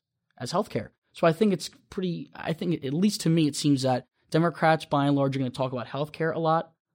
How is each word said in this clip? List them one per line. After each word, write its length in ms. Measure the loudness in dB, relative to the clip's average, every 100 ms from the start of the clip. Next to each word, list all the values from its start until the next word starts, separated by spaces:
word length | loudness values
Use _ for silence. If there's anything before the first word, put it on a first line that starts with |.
| _ _ _ -14
as 140 | -4
healthcare. 360 | -4 -2 -4 -8 _ _
So 140 | 2 2
I 40 |
think 200 | 4 2
it's 180 | 0 -4 -16 _
pretty, 380 | -6 -4 -6 -8
I 200 | -10 -6
think, 300 | -4 -2 -2
at 80 | -2
least 260 | 0 0 2
to 80 | 2
me, 160 | 2 2
it 80 |
seems 280 | 2 2 2
that 220 | 2 0 -4 _ _
Democrats, 540 | 0 0 2 2 2
by 220 | 0 0 2
and 80 |
large, 220 | 2 2 0
are 20 |
gonna 120 | -4
talk 220 | -4 -4
about 140 | -4 -8
healthcare 480 | -6 -6 -4 -4
a 60 | -2
lot 320 | 0 0 -2 _ _